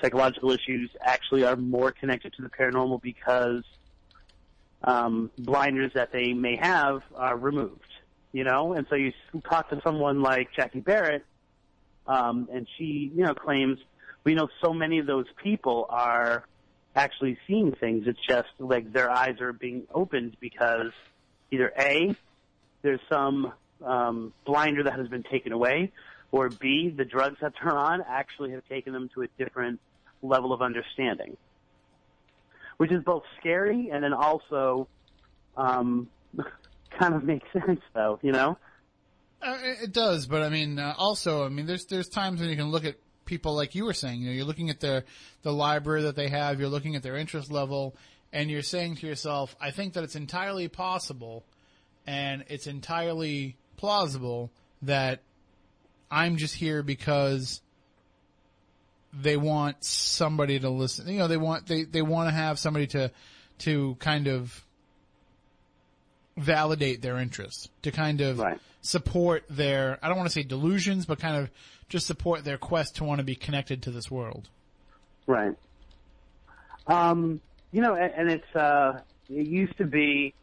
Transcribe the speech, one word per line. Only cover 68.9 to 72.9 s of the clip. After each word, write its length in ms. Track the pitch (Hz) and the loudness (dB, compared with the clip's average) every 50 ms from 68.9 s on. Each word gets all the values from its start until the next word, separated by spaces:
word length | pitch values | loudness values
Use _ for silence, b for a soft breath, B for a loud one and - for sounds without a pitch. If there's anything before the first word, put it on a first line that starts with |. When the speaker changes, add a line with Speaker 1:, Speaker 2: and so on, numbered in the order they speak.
| - 180 - - - 180 175 175 165 156 - - | -2 0 0 0 2 2 4 4 2 0 -2 -6
Speaker 2:
their, 480 | 147 135 147 139 139 135 135 131 131 - - | -4 0 0 2 2 2 2 0 -2 -2 -2
I 60 | 160 | -2
don't 80 | 180 | 0
wanna 140 | 185 180 170 | 0 0 0
say 120 | 165 160 143 | 0 -2 -4
delusions, 600 | 127 131 135 147 165 190 196 175 196 196 190 175 | -2 -2 0 2 2 2 2 2 2 0 0 0
but 120 | - 151 - | -2 -4 -2
kind 180 | - 165 151 | -2 -2 -2
of 140 | 147 139 - B B B B B B B B | -2 -2 -4 B B B B B B B B
just 180 | - 175 - | -4 -4 -2
support 380 | - 165 - - 175 170 156 147 | -2 -4 -4 0 0 0 0 0
their 140 | 147 143 131 | -4 -6 -6
quest 380 | - - 175 160 156 - | -4 -2 0 0 0 -2